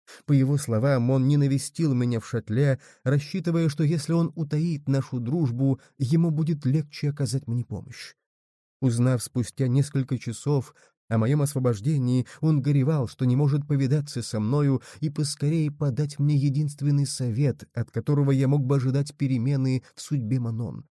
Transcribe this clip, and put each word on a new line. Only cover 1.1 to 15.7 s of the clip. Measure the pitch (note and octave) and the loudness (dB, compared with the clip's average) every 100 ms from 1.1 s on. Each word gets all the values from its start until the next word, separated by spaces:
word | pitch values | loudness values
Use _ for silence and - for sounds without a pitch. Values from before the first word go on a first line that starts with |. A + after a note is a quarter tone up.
| C3+ C3 | 2 4
не | D3 | 4
навестил | C#3 C3+ - - D#3 | 2 0 -2 -2 0
меня | B2 B2 A#2 | 2 0 -2
в | - | -4
шатле, | A#2 - A2+ C#3+ B2+ - _ | -6 -2 0 2 0 -6 _
рассчитывая, | B2+ C#3+ - F#3+ E3+ E3 E3 | 0 0 0 -4 -2 0 0
что | - | 2
если | D3+ E3 D#3 | 0 0 0
он | E3+ E3+ | 0 0
утаит | E3 D3 D3+ E3+ D3 - | -2 -4 -2 -2 -2 0
нашу | C3+ - B2+ | 0 0 -4
дружбу, | A#2 F3 C3+ A#2+ C3+ C3 _ - | -2 0 0 0 0 0 _ -6
ему | B2 E3 E3+ | 0 2 2
будет | D3+ D#3 D3+ D3 | 0 -2 -2 0
легче | D#3 D3 - D3 | -2 -2 -6 -4
оказать | C#3+ B2 C3+ - | -2 -4 -4 -4
мне | A#2+ - | -6 -6
помощь. | G2+ - - - - _ _ _ _ _ - | -10 -12 -18 -20 -20 _ _ _ _ _ -2
Узнав | C3 A#2 B2+ B2 | 0 2 2 0
спустя | - B2+ A2+ - B2+ | -2 -4 -4 -2 0
несколько | C3 C#3+ C#3 B2+ B2 | 2 0 -2 -4 -4
часов, | B2 A2 C#3 C#3+ - - _ _ - | -6 -6 -2 -2 -2 -10 _ _ -2
О | A2 | 0
моём | A2+ D3+ | 2 2
освобождении | C#3+ C3+ B2+ G#2+ C3 D3 B2 B2+ A#2+ - | 0 0 0 0 0 0 2 0 -2 -2
он | D#3 D3+ | 2 2
горевал, | B2+ C#3+ C3 D#3 A2+ | 2 2 2 0 -2
что | - B2+ | -2 0
не | B2 | 2
может | D3 D3 D3 | 2 0 0
повидаться | C#3+ C3 D3+ C#3+ B2 | 0 2 0 -2 -8
со | - G#2+ | -6 -2
мною | G#2+ C#3+ C#3+ C3 - G2+ | 0 2 2 0 -2 -8
и | D#3+ | -6
поскорее | D3+ D3 - C#3+ E3 D3+ | -4 -4 -2 -2 0 -2